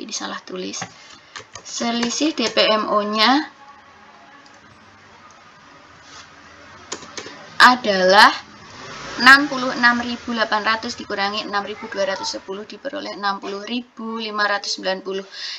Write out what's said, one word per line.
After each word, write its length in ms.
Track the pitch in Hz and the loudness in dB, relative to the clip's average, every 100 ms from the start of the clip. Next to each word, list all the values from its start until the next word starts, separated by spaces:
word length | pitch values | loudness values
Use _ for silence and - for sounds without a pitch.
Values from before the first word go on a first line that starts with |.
ini 80 | 104 | -12
salah 300 | - 101 101 | -10 -10 -12
tulis. 400 | - 92 98 - - - - - - - - - | -12 -10 -8 -8 -12 -14 -20 -20 -20 -20 -18 -18
Selisih 720 | - - 233 233 240 - 302 | -12 -6 -2 0 -2 0 -2
D 160 | 302 220 | 0 -2
P 80 | 214 214 | 2 2
M 160 | 214 208 | 2 0
O-nya 540 | 208 208 214 226 277 311 - - - - - - - - - - - - - - - - - - - - - - - - - - - - - - - - - - - - - - - - - | 0 0 2 4 4 0 -10 -20 -20 -20 -20 -20 -20 -20 -20 -20 -20 -20 -20 -20 -20 -20 -20 -20 -20 -20 -20 -20 -20 -20 -20 -20 -20 -20 -20 -20 -20 -20 -20 -14 -14 -12 -14 -14 -16 -12 6
adalah 880 | 240 247 208 190 185 202 247 - - - - - - - - - | 6 6 0 2 6 8 8 6 -12 -20 -20 -18 -16 -14 -12 4
enam 320 | 247 269 294 | 8 8 8
puluh 240 | 262 262 | -2 -4
enam 240 | 294 240 240 | 2 4 4
ribu 320 | 240 233 - | -2 -6 -6
delapan 320 | 233 214 214 | -2 0 0
ratus 320 | 208 220 240 | 0 -2 -4
dikurangi 480 | - - 202 196 214 | -10 -8 -4 -2 -4
enam 240 | - 202 202 | -4 -6 -6
ribu 240 | 214 220 | -10 -8
dua 240 | 196 190 | -2 -2
ratus 240 | 190 196 214 | -2 -6 -10
sepuluh, 240 | - 196 | -10 -10
diperoleh 560 | 214 202 190 196 202 185 | -10 -12 -10 -10 -10 -6
enam 240 | 202 196 | -4 -4
puluh 240 | 196 202 208 | -8 -10 -6
ribu 560 | 247 240 - 226 226 | -6 -8 -12 -10 -8
lima 240 | 214 208 208 | -6 -2 0
ratus 320 | 202 - - | -2 -4 -6
sembilan 240 | 190 190 | -4 -4
puluh. 240 | 190 190 190 - - | -4 -8 -8 -14 -12